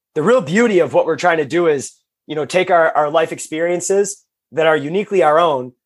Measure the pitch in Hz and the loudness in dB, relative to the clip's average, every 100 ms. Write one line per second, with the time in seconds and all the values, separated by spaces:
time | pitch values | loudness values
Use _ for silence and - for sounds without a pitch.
0 | _ 156 160 254 147 196 240 180 143 165 | _ -2 2 2 0 0 2 2 2 0
1 | 160 156 175 160 139 165 170 143 - _ | 0 0 0 0 -2 0 0 0 -6 _
2 | _ _ - 151 139 175 185 170 160 - | _ _ -10 -8 -2 -2 2 2 2 0
3 | 147 160 165 165 - 156 170 175 170 196 | 0 0 -2 -6 -10 -6 -4 -4 -2 -2
4 | 196 - _ _ _ 139 160 156 143 185 | -2 -6 _ _ _ -2 0 0 -2 -4
5 | 202 190 156 156 170 135 127 - | -2 2 4 4 2 0 -6 -16